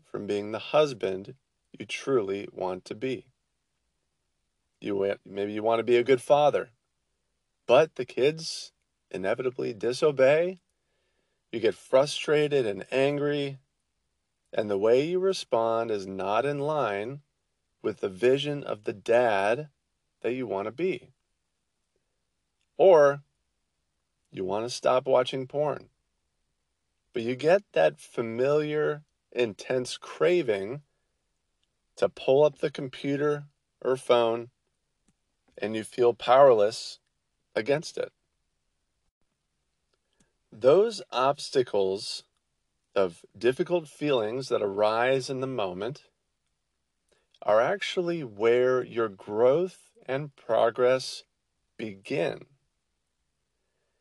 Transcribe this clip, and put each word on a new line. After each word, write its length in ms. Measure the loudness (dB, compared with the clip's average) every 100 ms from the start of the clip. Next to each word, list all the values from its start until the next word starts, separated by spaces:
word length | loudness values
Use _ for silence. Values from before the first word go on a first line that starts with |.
| _
from 160 | -10 -4
being 280 | -4 -4
the 60 | -8
husband 760 | -2 0 0 -2 -6 -6 -10 -20 _ _ _ -16
you 80 | -12
truly 640 | -8 0 0 0 -6 -8
want 320 | -6 -6 -6 -10
to 100 | -8
be. 300 | -6 -8 -12 _ _ _ _ _ _ _ _ _ _ _ _ _ _ _
You 160 | -6 -2
wa-, 200 | -2 -4 -8
maybe 260 | -6 -6
you 100 | -2
want 180 | 0 0
to 40 |
be 140 | 2 2
a 40 |
good 200 | 4 0
father, 480 | 4 4 4 2 -4 _ _ _ _ _ _ _ _ _ 4
but 280 | 4 4 -2
the 100 | -8
kids 640 | 0 0 0 -10 -12 -16 _ _ _ _
inevitably 600 | -6 -4 -2 -4 -4 -8
disobey. 840 | -4 -4 0 0 4 4 4 0 -6 _ _ _ _ _ _ _ _ -10
You 80 | -2
get 160 | -2 -2
frustrated 880 | 2 2 2 -2 0 0 2 0 0
and 200 | -4 -4
angry, 640 | 0 0 0 -2 -2 -6 -10 _ _ _ _ _ _ _ _ _
and 160 | -6 -2
the 80 | 0
way 280 | 4 4 2
you 140 | -2
respond 720 | -2 -4 -2 0 0 0 -2
is 160 | -4 -6
not 380 | -6 -2 0 -2
in 140 | -4
line 600 | -4 -2 -2 -4 -8 -12 _ _ _ _ _ _
with 180 | -8 -6
the 80 | -8
vision 560 | 0 2 2 -2 -6
of 220 | -8 -8 -8
the 80 |
dad 760 | -8 0 2 4 2 0 -2 -6 _ _ _ _ _
that 100 | -6
you 160 | -6 -4
want 180 | -4 -6
to 60 |
be. 380 | -4 -4 -4 -10 _ _ _ _ _ _ _ _ _ _ _ _ _ _ _ _ 4
Or 460 | 6 8 6 4 _ _ _ _ _ _ _ _ _ _ _
you 140 | -10 -6
want 200 | -4 -6
to 40 |
stop 360 | -2 0 2 2
watching 420 | 2 2 -4 -6
porn, 420 | -4 -4 -4 -12 _ _ _ _ _ _ _ _ _ _ _ _
but 120 | -8
you 120 | -6 -2
get 260 | 2 2 2
that 260 | 0 0 0
familiar, 1040 | -12 -6 -6 -2 0 0 0 -2 -2 -4 _ _ _
intense 640 | -4 -4 -4 -4 -4 -4 -10
craving 840 | -12 -2 2 2 0 -2 -4 -10 _ _ _ _ _ _ _ _ _ _ _ -4
to 100 | -4
pull 380 | -2 2 4 4
up 140 | 2
the 120 | -6
computer 760 | -6 -12 -8 -4 -2 -2 -4 -8 _ _ _
or 160 | -4 -2
phone, 520 | 2 2 4 -2 -8 _ _ _ _ _ _ _ _ _ _ -8
and 180 | -6 -6
you 80 |
feel 300 | -6 0 2
powerless 840 | 2 4 6 8 6 2 -2 -14 -16 _ _ _ _ _
against 440 | -6 -2 -4 -4 -10
it. 160 | -10 _ _ _ _ _ _ _ _ _ _ _ _ _ _ _ _ _ _ _ _ _ _ _ _
Those 480 | 0 4 6 4 -2 -8
obstacles 1120 | -2 0 0 -2 -2 0 0 -2 -4 -8 -14 -16 _ _ _ _ _ _ -2
of 300 | -2 -4 -20 -2
difficult 520 | -2 0 -2 -2 -4
feelings 580 | -6 -2 0 0 -6 -4
that 140 | -2
arise 680 | -2 0 2 2 2 0 -2
in 120 | -6
the 60 | -6
moment 560 | -4 -6 -4 -8 -10 _ _ _ _ _ _ _ _ _ _ _ _ _ _ 2
are 140 | 2
actually 640 | 2 -2 -4 -4 -4 -4
where 580 | -8 -2 2 4 4 2
your 280 | -2 -4 -4
growth 800 | -4 -8 2 4 4 0 -8 _ _ -8
and 280 | -8 -8 _
progress 880 | -2 2 2 4 2 2 -2 -14 -18 _ _ _ _ -12
begin. 720 | -12 -12 -6 -4 -4 -6 -16 _ _ _ _ _ _ _ _ _ _ _ _ _ _ _